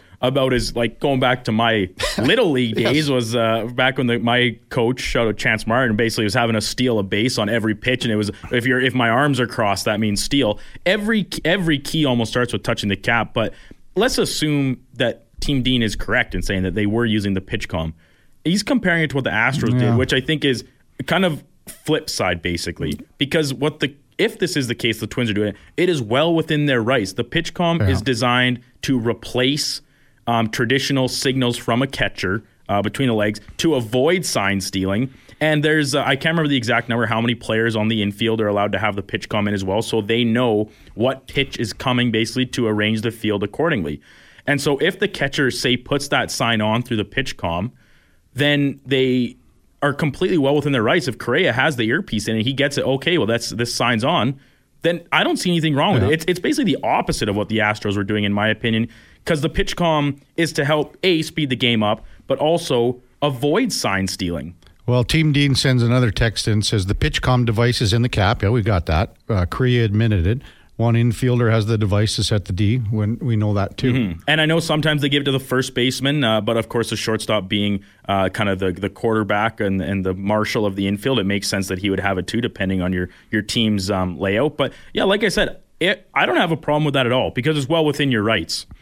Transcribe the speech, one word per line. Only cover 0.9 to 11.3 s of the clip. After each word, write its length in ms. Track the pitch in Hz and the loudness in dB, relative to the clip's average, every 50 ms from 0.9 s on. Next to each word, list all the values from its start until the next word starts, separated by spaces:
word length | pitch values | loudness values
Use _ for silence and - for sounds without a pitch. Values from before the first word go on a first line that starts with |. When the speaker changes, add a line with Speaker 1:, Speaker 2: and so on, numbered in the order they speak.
| - - | -2 -2
Speaker 1:
going 220 | - 147 135 131 | -2 0 0 2
back 240 | 131 123 127 123 - | 2 2 0 0 -2
to 80 | 120 110 | -2 0
my 360 | 110 117 117 113 107 95 - - - - | 2 2 2 2 2 0 -2 -4 -6 -6
Speaker 2:
<laughs> 120 | - - - | -4 -2 0
Speaker 1:
Little 340 | 110 139 208 262 233 165 | 0 2 4 4 4 2
League 260 | 139 127 123 113 107 - | 2 2 0 0 0 0
Speaker 2:
Yes. 140 | 113 110 | 0 2
Speaker 1:
days 180 | 131 156 151 143 | 2 2 2 2
was, 240 | 131 127 120 110 120 | 0 0 0 0 0
uh, 340 | 120 113 113 113 113 110 120 123 | 0 2 2 0 0 -2 -4 -2
back 240 | 127 127 131 131 139 | 0 0 0 2 0
when 100 | 127 120 | 0 0
the, 120 | 117 113 | 0 0
my 400 | 117 120 120 123 123 123 107 - - _ | 2 2 2 2 2 2 0 -4 -10 _
coach, 320 | - 127 113 120 127 - | -2 0 0 0 0 -2
shout 260 | - - - 127 117 | -4 -2 0 0 2
out 120 | 110 101 - | 0 0 0
Chance 280 | - 123 110 107 - | 0 0 0 0 0
Martin, 300 | 110 113 127 131 117 107 | 0 0 2 2 2 2
basically 300 | 104 117 113 - 117 107 | 2 0 0 0 0 0
was 80 | 101 - | 0 2
having 240 | 127 120 113 113 110 | 2 2 2 0 0
us 100 | 104 - | -2 -2
steal 320 | - - 127 127 113 104 | -2 -2 0 0 0 0
a 40 | 98 | 0
base 340 | 95 104 104 113 127 - 117 | 0 0 0 0 0 0 0
on 100 | 104 98 | 0 0
every 280 | 117 117 104 110 110 | 0 0 0 0 -2
pitch, 280 | - - 127 131 - - | 0 0 -2 -2 0 0
and 80 | 117 | 0
it 60 | 107 107 | 0 0
was, 120 | 104 101 98 - - - | 0 -2 -4 -8 -6 -4
if 140 | 127 120 117 | -2 0 0
you're, 160 | 131 123 127 | 0 2 2
if 120 | 131 127 117 | 2 2 2
my 140 | 127 117 117 | 2 2 4
arms 320 | 113 127 147 147 135 131 | 4 4 4 2 2 2
are 80 | 123 110 | 0 -2
crossed, 380 | - - 110 101 98 95 - | 0 0 0 0 0 0 0
that 160 | 113 107 104 | -2 0 0
means 200 | 113 104 101 - | 0 0 0 0
steal. 380 | - - 143 143 123 104 107 - - - - - - | -2 0 0 2 2 2 0 -2 -8 -14 -16 -4 -2
Every, 400 | 170 202 214 208 220 226 214 - - | 0 0 0 0 0 0 0 0 -2